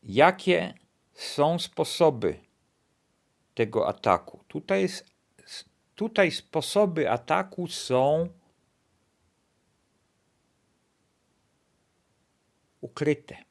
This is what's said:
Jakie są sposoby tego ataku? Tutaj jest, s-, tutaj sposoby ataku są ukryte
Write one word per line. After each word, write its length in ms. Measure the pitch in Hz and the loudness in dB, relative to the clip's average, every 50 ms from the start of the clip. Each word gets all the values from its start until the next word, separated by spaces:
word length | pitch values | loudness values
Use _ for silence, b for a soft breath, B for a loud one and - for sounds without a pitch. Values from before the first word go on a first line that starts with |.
| _ | _
Jakie 720 | 113 95 113 143 175 185 190 - 190 180 170 - - - - _ _ _ _ _ _ _ | -4 4 6 6 6 6 2 0 0 0 0 0 -4 -8 -14 _ _ _ _ _ _ _
są 460 | - - - - - 143 151 165 170 | -16 -14 -12 -2 0 0 0 2 -2
sposoby 800 | - - _ - 160 - - - 175 160 143 117 98 87 76 - - _ _ _ _ _ _ _ _ _ _ _ _ _ _ _ _ _ _ _ _ _ _ | -4 -8 _ -4 -4 -4 0 4 4 4 4 2 -2 -4 -4 -4 -12 _ _ _ _ _ _ _ _ _ _ _ _ _ _ _ _ _ _ _ _ _ _
tego 340 | - 117 110 117 113 - - | -2 -2 0 0 -2 -2 -2
ataku? 560 | 101 - - - 95 85 - - - - _ _ | -4 -2 2 2 2 2 2 -6 -20 -20 _ _
Tutaj 340 | - - - - 196 196 190 | -12 -12 -4 -2 -2 -2 -2
jest, 240 | 185 190 - - _ _ _ _ _ _ _ - | -2 -4 -8 -16 _ _ _ _ _ _ _ -20
s-, 240 | - - - - _ _ _ _ _ _ | -18 -18 -18 -18 _ _ _ _ _ _
tutaj 360 | - 208 226 226 - 196 170 | -8 -8 -4 2 2 2 2
sposoby 800 | - - - _ - 160 147 - - 202 214 196 170 165 147 90 | 2 -4 -12 _ -6 -6 -4 0 2 2 2 2 2 0 0 0
ataku 580 | 110 120 - - 160 180 190 190 - - 180 165 | 0 -2 -2 -2 -2 -2 -2 -4 -8 -10 -10 -10
są 600 | - - - - 127 127 131 139 151 160 170 170 170 - _ _ _ _ _ _ _ _ _ _ _ _ _ _ _ _ _ _ _ _ _ _ _ _ _ _ _ _ _ _ _ _ _ _ _ _ _ _ _ _ _ _ _ _ _ _ _ _ _ _ _ _ _ _ _ _ _ _ _ _ _ _ _ _ _ _ _ _ _ _ _ _ _ _ _ _ _ _ _ _ _ _ _ _ _ _ _ _ | -8 -10 -6 0 0 2 2 2 2 0 -2 -4 -8 -18 _ _ _ _ _ _ _ _ _ _ _ _ _ _ _ _ _ _ _ _ _ _ _ _ _ _ _ _ _ _ _ _ _ _ _ _ _ _ _ _ _ _ _ _ _ _ _ _ _ _ _ _ _ _ _ _ _ _ _ _ _ _ _ _ _ _ _ _ _ _ _ _ _ _ _ _ _ _ _ _ _ _ _ _ _ _ _ _
ukryte 560 | - 117 _ - 151 143 151 147 - - - - - _ | -16 -16 _ -4 -2 -2 -2 -2 -4 -20 -20 -20 -20 _